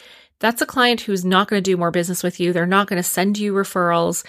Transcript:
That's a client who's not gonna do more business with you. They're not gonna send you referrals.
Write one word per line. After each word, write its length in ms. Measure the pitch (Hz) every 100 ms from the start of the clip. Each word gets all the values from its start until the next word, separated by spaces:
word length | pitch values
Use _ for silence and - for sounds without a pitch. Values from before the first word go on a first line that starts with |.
| - - _ -
That's 220 | 220 233
a 60 | 311
client 340 | 269 240 233
who's 240 | - 196 180
not 220 | 185 202
gonna 140 | 202
do 140 | 190 180
more 140 | 170
business 320 | 175 175 180
with 160 | 180 -
you. 140 | 175
They're 120 | 170 175
not 220 | 196 202
gonna 160 | 180
send 340 | 180 - 190 208
you 160 | 208
referrals. 680 | 196 196 190 175 170 170 175